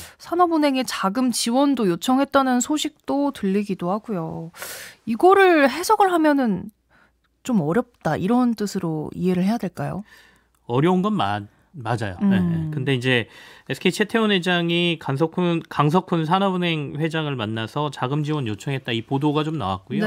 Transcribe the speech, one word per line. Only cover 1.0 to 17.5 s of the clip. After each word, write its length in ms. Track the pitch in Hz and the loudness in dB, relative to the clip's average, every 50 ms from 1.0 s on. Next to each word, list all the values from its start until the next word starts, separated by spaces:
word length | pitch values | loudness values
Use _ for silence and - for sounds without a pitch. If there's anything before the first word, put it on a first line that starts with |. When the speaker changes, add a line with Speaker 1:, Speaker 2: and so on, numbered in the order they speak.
| - 190 196 254 254 254 | -2 -2 0 0 0 0
Speaker 1:
지원도 560 | 214 - - 233 233 262 285 285 277 247 226 185 | 0 -2 -2 0 2 2 2 2 2 2 2 0
요청했다는 760 | 170 170 - - 262 262 277 - - 277 262 262 247 247 | 0 0 0 0 2 2 2 2 2 2 2 2 2 0
소식도 720 | - - 302 294 - 302 - _ _ - 269 277 285 277 - | 0 0 -2 -2 -2 -4 -8 _ _ -4 -2 0 0 -2 -2
들리기도 580 | - - 190 190 208 208 202 185 - 175 175 | -2 -2 0 0 0 -2 -2 -4 -4 -4 -4
하고요. 580 | 190 220 - - 214 175 160 160 165 165 165 170 - - - - - - - - - _ _ | -4 -4 -6 -6 -6 -6 -6 -6 -8 -10 -12 -12 -14 -16 -16 -14 -14 -14 -16 -18 -20 _ _
이거를 640 | - 233 214 - 359 392 392 392 370 349 302 277 269 | -6 0 4 6 6 8 8 8 8 6 6 6 4
해석을 420 | 254 311 370 - 440 440 403 370 359 | 2 0 0 2 4 4 4 4 4
하면은 500 | 330 311 302 294 277 262 226 190 - - 214 - _ _ _ _ _ _ _ _ _ _ _ _ _ - | 4 4 4 4 4 2 0 0 -2 -4 -10 -14 _ _ _ _ _ _ _ _ _ _ _ _ _ -4
좀 180 | - 247 196 | 0 0 2
어렵다, 560 | 147 147 170 233 254 - _ _ - 165 151 - | 2 2 2 0 0 -2 _ _ -4 -2 -2 0
이런 380 | 165 190 240 254 247 240 226 | 0 2 2 2 2 2 0
뜻으로 560 | - 208 196 - 196 180 165 156 156 151 - - | -2 -4 -4 -4 -4 -4 -4 -4 -4 -6 -8 -6
이해를 300 | - 175 185 185 180 180 | -4 -2 0 0 0 0
해야 160 | 196 226 240 | 0 0 -2
될까요? 440 | - 175 - - 143 143 147 190 214 - - - - _ _ _ _ _ _ _ _ | -4 -6 -8 -8 -8 -8 -8 -8 -10 -14 -18 -20 -20 _ _ _ _ _ _ _ _
Speaker 2:
어려운 380 | - 120 131 151 180 185 185 180 | -2 0 2 2 4 2 2 2
건 100 | 214 214 | 0 0
맞-, 340 | 175 104 101 104 104 101 104 _ _ _ _ - 160 | 0 0 -2 -2 -4 -6 -10 _ _ _ _ -18 -10
맞아요. 380 | 113 110 120 110 113 101 92 - 208 | -6 -4 -4 -2 -4 -6 -4 -2 0
Speaker 1:
음. 60 | 196 | 2
Speaker 2:
네, 80 | 190 185 | 2 2
네. 280 | 180 175 165 165 160 156 | 2 0 -2 -2 -4 -4
근데 240 | 151 156 156 139 135 | -6 -4 -2 0 0
이제 320 | 123 117 131 127 120 104 - - - - - - - _ - | 0 2 2 2 2 0 -2 -8 -18 -20 -20 -20 -18 _ -8
에스케이 220 | 139 - - 151 | -6 -2 0 0
최태원 400 | - - 214 202 - 226 220 214 | 0 0 0 0 0 2 2 2
회장이 640 | 202 185 165 180 180 175 170 170 170 170 175 170 165 160 | 2 2 2 0 0 0 0 0 0 0 0 0 -2 -2
강석훈, 600 | - 143 139 135 165 160 165 185 180 175 170 165 - - | -4 -4 -2 0 -2 -2 0 -2 0 0 0 -2 -4 -4
강석훈 560 | - - 147 151 147 185 180 - 180 165 160 | 0 2 2 4 4 2 2 0 -2 -2 0
산업은행 720 | 151 180 190 202 196 185 180 175 170 165 156 143 135 156 143 | 0 0 2 2 0 0 0 -2 -2 -2 -2 -4 -6 -6 -4
회장을 360 | 160 156 151 160 156 147 139 | -4 -2 -2 -4 -4 -4 -4
만나서 560 | 123 107 104 | -4 -4 -4